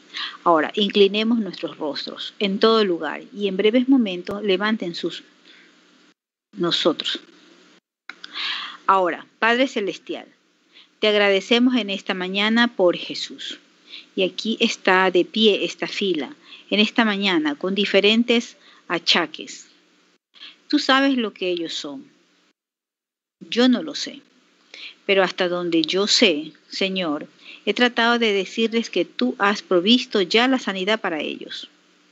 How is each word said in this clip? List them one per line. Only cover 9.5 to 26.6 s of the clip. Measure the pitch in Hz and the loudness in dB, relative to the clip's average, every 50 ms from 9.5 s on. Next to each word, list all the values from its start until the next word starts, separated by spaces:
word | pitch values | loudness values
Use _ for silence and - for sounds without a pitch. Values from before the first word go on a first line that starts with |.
| 233 240 262 254 | 2 2 0 0
Celestial, | - 247 208 185 160 - - - 165 120 - - _ _ _ _ _ _ _ _ _ - - _ _ _ | 0 -4 -4 -4 -6 -8 -10 -12 -12 -12 -12 -16 _ _ _ _ _ _ _ _ _ -20 -20 _ _ _
te | - 214 | 0 2
agradecemos | 208 208 208 202 196 190 190 - 240 233 247 262 247 | 4 4 4 4 4 2 2 2 2 4 4 4 2
en | 247 208 202 | 2 0 -2
esta | 196 190 - - 190 | -6 -6 -6 -6 -6
mañana | 185 180 180 190 202 202 214 226 233 240 233 - | -6 -6 -4 -2 -2 0 2 2 2 2 2 2
por | - 190 175 165 - | 2 2 2 2 0
Jesús. | - - 147 - - - - - - - - - - _ _ _ _ - - - - _ _ | -4 -10 -10 -10 -10 -12 -12 -14 -14 -14 -16 -16 -20 _ _ _ _ -20 -20 -20 -20 _ _
Y | - 190 | -2 -2
aquí | 180 185 - - 214 220 - | -2 -4 -6 -6 -6 -2 0
está | 226 220 - - - 196 185 185 190 185 | -2 -2 -2 -2 0 2 4 4 4 4
de | 180 180 165 | 4 2 2
pie | 160 - 214 220 214 196 131 151 | 2 0 2 4 4 4 2 0
esta | 165 - - 175 165 | -4 -6 -8 -8 -8
fila, | - - 208 196 175 151 131 127 151 - _ - - - - - | -4 -4 -2 -2 -2 -2 -4 -6 -10 -16 _ -20 -20 -20 -8 -2
en | 196 202 | 0 0
esta | 208 214 - - 233 | 0 2 2 2 0
mañana, | 220 202 196 202 202 180 165 151 151 143 | 2 0 0 0 0 2 2 0 0 -4
con | - - 185 196 | -4 -4 -2 -2
diferentes | 196 202 - - 196 190 208 220 226 233 - 233 233 233 - - _ _ - - _ _ - | -2 0 2 2 4 4 4 4 4 4 2 2 0 0 -4 -10 _ _ -20 -20 _ _ -6
achaques. | 175 165 170 - - 190 170 151 - - - - - - - - _ _ _ _ _ _ _ _ _ _ _ _ _ - - - - _ _ - | -6 -4 -2 0 0 0 0 -2 -6 -12 -16 -16 -16 -18 -20 -20 _ _ _ _ _ _ _ _ _ _ _ _ _ -20 -20 -20 -20 _ _ -2
Tú | - 294 | -2 0
sabes | - - 262 262 277 277 269 | 2 4 4 4 4 4 2
lo | 247 226 202 196 | 0 -2 -4 -6
que | - 190 180 | -4 -4 -2
ellos | 180 170 165 156 - | -2 -2 -4 -6 -8
son. | - - 151 139 135 143 - _ _ _ _ _ _ _ _ _ _ _ _ _ _ _ _ _ _ _ _ _ _ _ _ _ _ | -10 -10 -10 -12 -14 -16 -20 _ _ _ _ _ _ _ _ _ _ _ _ _ _ _ _ _ _ _ _ _ _ _ _ _ _
Yo | 185 - - 220 247 254 | -14 -6 0 2 4 4
no | 247 208 165 | 2 2 -2
lo | - - | -6 -10
sé. | - - - - - - _ _ _ _ _ _ _ _ _ - - - - - _ _ | -10 -10 -12 -14 -16 -20 _ _ _ _ _ _ _ _ _ -20 -18 -18 -18 -20 _ _
Pero | - 196 196 185 | 0 2 2 2
hasta | 180 - - 190 175 | 2 0 -2 -2 -2
donde | 180 175 175 175 165 165 | -2 -2 -2 0 2 2
yo | 160 160 175 185 202 | 2 2 0 0 2
sé, | 214 - - 254 202 160 147 156 160 - _ | 2 2 4 4 4 2 0 -4 -8 -14 _